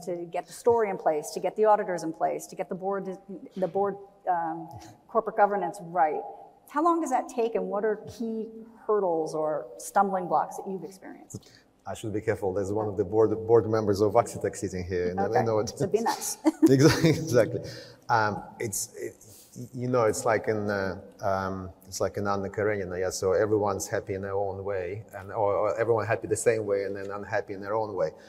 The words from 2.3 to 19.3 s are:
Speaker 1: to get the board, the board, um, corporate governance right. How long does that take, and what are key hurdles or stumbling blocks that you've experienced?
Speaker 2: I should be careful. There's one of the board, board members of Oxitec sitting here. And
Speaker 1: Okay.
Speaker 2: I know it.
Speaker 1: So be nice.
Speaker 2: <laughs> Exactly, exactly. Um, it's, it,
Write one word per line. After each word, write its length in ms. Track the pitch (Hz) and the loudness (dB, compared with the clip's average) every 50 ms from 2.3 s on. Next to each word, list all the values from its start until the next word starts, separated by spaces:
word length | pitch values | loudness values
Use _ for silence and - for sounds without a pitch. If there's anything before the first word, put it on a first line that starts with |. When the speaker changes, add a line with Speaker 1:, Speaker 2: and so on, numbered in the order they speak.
| 151 151 - - | -2 -4 -8 -12
Speaker 1:
to 80 | - | -8
get 140 | 170 180 - | -8 -8 -8
the 60 | 196 | -6
board, 340 | 170 185 196 196 196 185 190 185 - - - 190 156 - - - 190 | -6 -4 -4 -4 -4 -4 -6 -10 -10 -12 -16 -16 -16 -16 -14 -4 -4
the 100 | 170 165 | -4 -2
board, 300 | 165 196 202 196 190 - - - _ _ - 185 | 0 0 0 0 -2 -6 -12 -20 _ _ -2 -2
um, 420 | 180 170 170 160 165 165 160 - - - - - - - _ _ | 0 0 0 -4 -6 -6 -10 -12 -14 -16 -16 -18 -20 -20 _ _
corporate 260 | - 226 - 208 190 | 0 0 0 0 4
governance 440 | 233 208 196 202 202 180 180 - 202 | 4 4 4 4 0 -2 -2 -4 -8
right. 400 | 175 165 170 180 165 156 - - - - - - - - - _ _ - | -12 -4 2 2 2 2 2 -2 -6 -8 -12 -14 -18 -20 -20 _ _ -6
How 140 | - 294 320 | -2 2 4
long 180 | 349 339 339 | 4 4 2
does 80 | 320 254 | 0 0
that 180 | 262 240 262 - | 0 -2 -2 -2
take, 260 | - 247 226 233 226 | -2 -2 -2 0 0
and 100 | 196 185 185 | -2 -4 -2
what 160 | 190 208 208 | -4 -2 0
are 140 | 220 208 214 - - - - | 0 -2 -2 -6 -14 -10 -8
key 300 | 233 226 220 220 214 - - - - - - - - - | -8 -6 -6 -6 -6 -8 -10 -16 -18 -18 -20 -14 -2 0
hurdles 480 | 214 208 190 175 165 160 156 156 156 | 2 2 2 2 2 0 0 -2 -2
or 300 | 156 156 151 156 147 - - - - | -2 0 0 0 -2 -4 -8 -14 -14
stumbling 500 | - - - 202 196 196 190 185 180 160 | -12 0 4 4 4 4 2 -2 -2 2
blocks 300 | 156 143 - - - - | 2 0 0 0 -6 -10
that 100 | - 196 | -8 -8
you've 160 | 190 185 160 | -8 -8 -8
experienced? 680 | - - - - - - - - - - 107 - - - - _ _ _ _ - | -12 -14 -16 -18 -18 -18 -18 -20 -16 -16 -16 -16 -16 -20 -20 _ _ _ _ -12
Speaker 2:
I 100 | 101 95 | -12 -10
should 180 | - - 110 98 | -8 -6 -4 -4
be 80 | 104 | -4
careful. 320 | - 113 104 - 104 95 92 | 0 0 -2 0 0 -2 0
There's 180 | 104 98 92 | 0 -2 -2
one 160 | 104 110 107 107 | -2 -2 -2 -2
of 80 | 95 | 0
the 80 | 104 101 | -2 -2
board, 280 | 87 107 110 110 107 107 - 110 110 | 0 4 4 4 4 4 0 2 6
board 200 | 117 117 101 110 | 6 6 6 6
members 340 | 110 110 107 104 101 90 | 0 0 2 2 4 4
of 120 | 107 104 98 | 4 4 6
Oxitec 420 | 117 117 - - - - 98 - | 4 4 4 -2 -4 -4 -4 -4
sitting 300 | - 107 92 92 90 87 | -4 -8 -6 -4 -6 -6
here. 240 | 87 92 87 87 90 | -4 -2 -2 -2 -2
And 100 | 90 95 | -2 -2
Speaker 1:
Okay. 200 | 98 98 113 123 | -2 0 2 2
Speaker 2:
I 40 | 123 | 2
know 160 | 117 110 107 | 2 2 0
it. 100 | 117 117 | 0 -2
Speaker 1:
So 180 | - - 143 - | -2 -4 -4 0
be 140 | - 214 | 0 0
nice. 360 | 233 180 - - - - - - - 311 | 0 0 -2 -2 -4 -8 -8 0 0 0
Speaker 2:
<laughs> 180 | - - - - | 2 6 6 6
Exactly, 400 | 135 131 135 151 - - - 160 | 8 8 8 6 6 6 4 4
exactly. 520 | 151 - - - 117 123 107 - 120 - - - - - - - - - - - | 4 2 0 2 4 4 4 4 0 -6 -8 -8 -12 -14 -16 -18 -20 -18 -4 0
Um, 340 | 123 110 107 107 101 85 - - - - | 2 2 2 2 0 -4 -8 -14 -10 -8
it's, 340 | 123 110 98 - - - - | -8 -6 -4 -6 -8 -8 -10
it, 200 | - 120 113 - _ - - | -10 -10 -10 -10 _ -20 -20